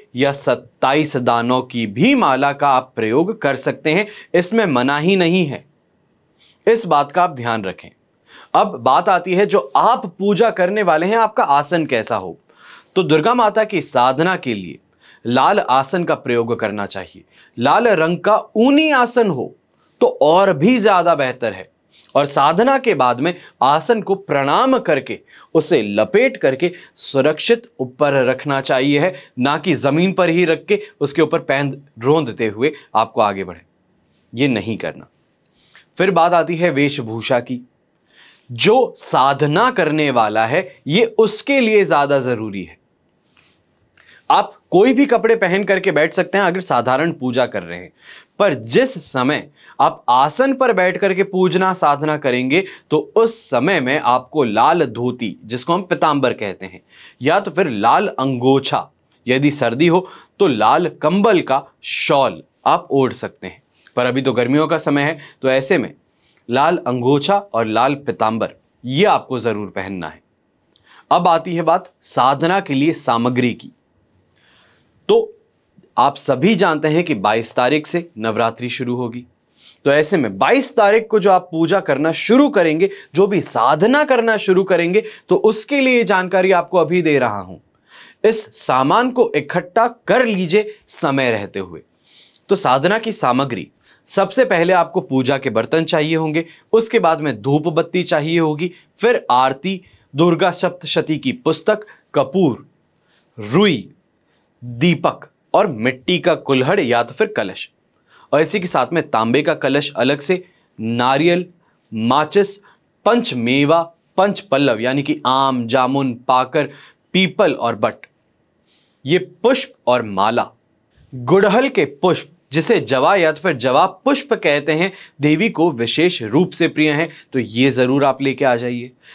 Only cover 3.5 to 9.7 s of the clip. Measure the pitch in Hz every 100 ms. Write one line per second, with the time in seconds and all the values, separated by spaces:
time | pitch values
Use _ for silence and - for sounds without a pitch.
3.5 | 131 143 120 160 170 208 - - 175 180
4.5 | 226 196 123 127 143 170 190 170 185 156
5.5 | 95 _ _ _ _ _ _ _ _ _
6.5 | _ 220 226 185 147 143 180 175 127 117
7.5 | 113 95 87 92 _ _ _ _ - -
8.5 | 170 202 151 123 147 180 180 - 175 196
9.5 | 196 -